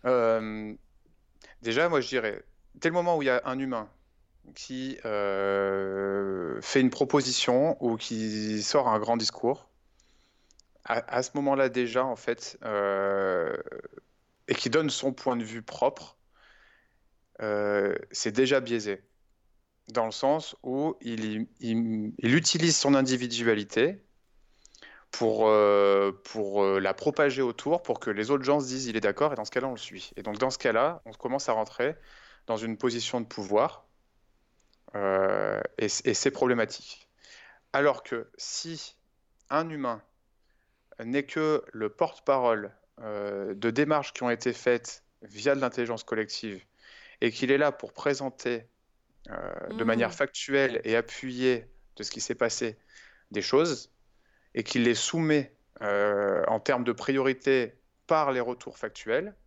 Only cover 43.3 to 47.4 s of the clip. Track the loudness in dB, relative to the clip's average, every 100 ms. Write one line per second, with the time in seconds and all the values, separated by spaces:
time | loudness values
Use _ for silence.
43.3 | -6 -8 -2 -2 0 2 0 -2 -6 -4
44.3 | -2 -2 0 2 2 -2 -18 _ _ -20
45.3 | -4 0 2 0 -2 -4 -6 -4 -4 -4
46.3 | -6 -8 -10 _ _ -20 -20 -20 -2 -2
47.3 | 0